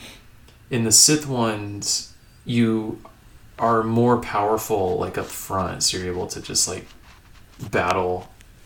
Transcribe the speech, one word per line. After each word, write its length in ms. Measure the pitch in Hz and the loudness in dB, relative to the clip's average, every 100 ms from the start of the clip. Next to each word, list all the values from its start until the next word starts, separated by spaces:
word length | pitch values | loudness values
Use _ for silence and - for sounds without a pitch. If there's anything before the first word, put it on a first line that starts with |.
| - - - - - - - | -20 -20 -20 -20 -20 -20 -6
in 140 | 123 | -2
the 80 | 113 | 4
Sith 340 | 104 151 151 139 | 6 6 4 0
ones, 840 | 127 113 104 101 101 - - - - - - | -2 0 -2 -8 -8 -4 -4 -6 -18 -20 -14
you 560 | - 120 113 110 110 - - - - - - - | -2 2 4 2 -2 -8 -14 -20 -20 -20 -18 -2
are 240 | 117 113 | 2 2
more 340 | 110 117 120 117 | 2 4 4 4
powerful, 760 | - 107 104 110 - 107 92 90 | 0 0 2 0 0 0 0 0
like, 180 | 92 98 | -2 -4
up 100 | 90 | -8
front, 580 | - - 98 90 90 | -10 -6 -2 -2 -2
so 120 | - 92 | -2 -2
you're 100 | 92 | -4
able 140 | 90 - | -4 -6
to 140 | - | -8
just, 240 | - - - | -6 -2 -2
like, 180 | 113 - - - - - - - - 120 | -4 -12 -20 -20 -20 -20 -20 -20 -16 -4
battle 580 | 104 90 95 90 90 - - - - | -2 0 0 0 -2 -6 -20 -20 -20